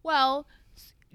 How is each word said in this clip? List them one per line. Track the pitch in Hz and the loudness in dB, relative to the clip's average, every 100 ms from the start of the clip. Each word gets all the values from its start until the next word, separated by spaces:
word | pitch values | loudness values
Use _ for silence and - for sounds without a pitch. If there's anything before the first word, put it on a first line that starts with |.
Well, | 320 294 262 277 294 - _ - | -2 0 2 -2 -8 -20 _ -20
s-, | - _ _ | -20 _ _